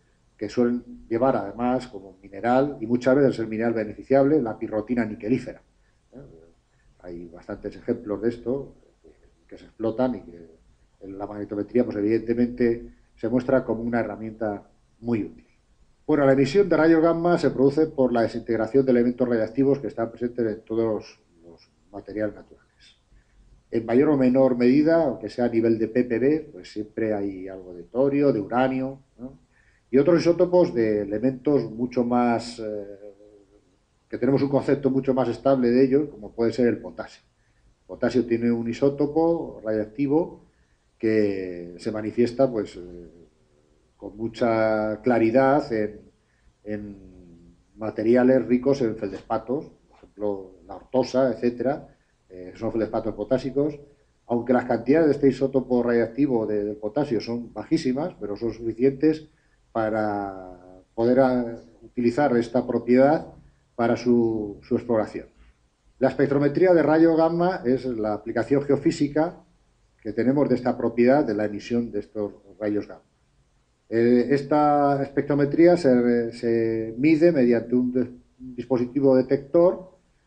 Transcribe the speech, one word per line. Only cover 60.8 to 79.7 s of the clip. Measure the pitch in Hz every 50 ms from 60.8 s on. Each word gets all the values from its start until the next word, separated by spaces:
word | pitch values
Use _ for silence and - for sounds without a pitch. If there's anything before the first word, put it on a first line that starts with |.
| _ _ _
poder, | 117 117 123 123 135
ah, | 135 127 127 123 120 117 117 - - - _ _
utilizar | - - _ 127 120 117 - 147 147 135 120
esta | 117 113 - - 123 123
propiedad | 120 117 117 - 120 123 127 135 143 160 - - - - - - _ _ _ _ _ _
para | - 117 117 113
su, | - - 123 120 120 117 113 113 107 104 101 98 -
su | - - 120
exploración. | 113 - 123 117 110 101 - - - - - _ _ - - _ _ _ _ _ _ _ _ _ _
La | 127
espectrometría | 127 - - 139 139 143 143 143 143 147 160 185 185 175
de | 165 143
rayo | 139 156 160 165 165 160
gamma | 160 165 165 170 170 175 185 190 - -
es | 120 131 123 127
la | 131 120 110 107 107 104
aplicación | 104 - 117 107 117 107 - 143 139 143
geofísica | 143 135 139 - 170 - - 147 139 143 151 160 180 - - _ _ _ _ _ _ _ _ _ _ _ _
que | - 110 104
tenemos | 113 113 127 139 147 135
de | 117 123
esta | 110 - 123 117
propiedad | - 113 117 - 120 120 127 139 151 147
de | 113 101
la | 104 107
emisión | 104 104 98 - - 120 120 120 110
de | 101 104
estos | - - - 107 104 90 - - _ 98 92 101
rayos | 107 107 104 101 101
gamma. | - - - _ _ _ _ _ _ _ _ _ _ _ _ _ _ _ _ _ _
Eh, | 113 113 117 120 123 123 120 123
esta | 143 139 - - 151 151 147 147 147 147 143 139 143 139 139
espectrometría | - - 143 135 - 143 143 143 143 147 156 170 175 175
se, | 170 - 131 127 123 120 120 120 120 117 113
se | 117 - 120 117 113 113 113 113 113 113 110 113 113
mide | 120 143 160 160 147 165 175
mediante | 165 135 127 120 120 113 - - 123
un | 127 127 123
de-, | 123 127 120 - - - _ _ _ _
un | 127 127 123
dispositivo | 120 117 - 131 120 123 123 127 143 135 135 131
detector | 131 127 - 139 139 - - - 170 170 185